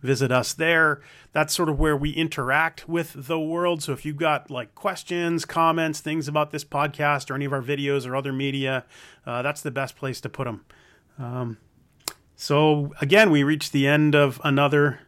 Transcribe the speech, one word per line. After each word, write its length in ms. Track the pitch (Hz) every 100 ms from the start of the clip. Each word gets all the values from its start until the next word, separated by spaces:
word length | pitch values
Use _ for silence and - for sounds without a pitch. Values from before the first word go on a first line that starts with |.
Visit 280 | 127 131 131
us 220 | 127 113
there. 480 | - 160 165 160 147 - - -
That's 220 | 151 151
sort 160 | - 165
of 80 | 139
where 180 | 156 147
we 140 | 143
interact 760 | - 160 - 127 139 160 - -
with 280 | 165 165 139
the 240 | 135 160
world. 420 | 156 170 175 170
So 120 | 147
if 100 | 131
you've 140 | 151 147
got, 320 | 160 147 -
like, 240 | 131 117
questions, 720 | - 208 180 - 175 170 170 165
comments, 540 | - 165 165 160 151
things 280 | - 156 143
about 220 | 151 151
this 140 | 151
podcast 680 | - 143 147 - 147 143 -
or 40 |
any 120 | 147 139
of 80 |
our 80 | 139
videos 440 | 123 143 143 139 123
or 80 |
other 200 | 131 139
media, 500 | 131 139 139 135 135 - - - _
uh, 160 | - 120
that's 220 | 131 151
the 80 | 147
best 260 | 135 135 -
place 240 | 135 120
to 80 | -
put 180 | - 123
'em. 200 | 107 _ _ _ _ _ -
Um, 380 | 123 123 120 110 _ _ _ _ - - _ _
so 560 | - 143 156 151 143 -
again, 300 | 143 196 220
we 120 | 151
reached 300 | 139 151 -
the 160 | 143 139
end 260 | 147 151
of 240 | 147 143 123
another 560 | 151 139 143 147 147 -